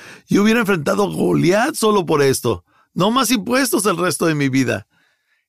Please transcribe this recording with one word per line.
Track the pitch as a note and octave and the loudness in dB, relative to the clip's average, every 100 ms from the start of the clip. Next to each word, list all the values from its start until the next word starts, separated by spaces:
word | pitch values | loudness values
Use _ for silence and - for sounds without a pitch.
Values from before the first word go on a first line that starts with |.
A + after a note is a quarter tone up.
| - - - | -20 -20 -2
Yo | E3+ | 0
hubiera | G#3 A3+ | 2 2
enfrentado | G3 F#3 C#3 G3 | 0 -2 -2 -2
a | F#3+ | -2
Goliat | D#3+ F3+ D#3 D3+ G3+ C4+ - | -2 0 0 2 2 0 0
solo | A3 G#3 D#3+ | 0 0 2
por | D3+ | 2
esto. | C#3 C3 A#2+ F#2+ - _ _ | 2 2 -2 -4 -8 _ _
No | - F#3+ | -2 0
más | B3 B3+ | 0 0
impuestos | B3 F#3 B3+ C4+ D#4 G3+ | -2 -2 -2 0 0 0
el | E3+ | 0
resto | F3 - E3 | -2 0 0
de | D3+ | 0
mi | C#3 | 0
vida. | C3 A#2+ G#2 - _ _ _ _ _ | 0 0 -4 -8 _ _ _ _ _